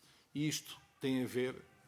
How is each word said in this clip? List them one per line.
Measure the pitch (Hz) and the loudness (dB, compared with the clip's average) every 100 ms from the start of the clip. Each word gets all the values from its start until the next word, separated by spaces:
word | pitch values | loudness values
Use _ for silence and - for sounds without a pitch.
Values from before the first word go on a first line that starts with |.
| - - _ | -20 -20 _
E | 139 151 | -2 0
isto | 147 - - - - | -2 -6 -16 -20 -4
tem | 135 131 | 0 2
a | 120 | 2
ver | 117 127 131 - - | 2 0 -2 -12 -20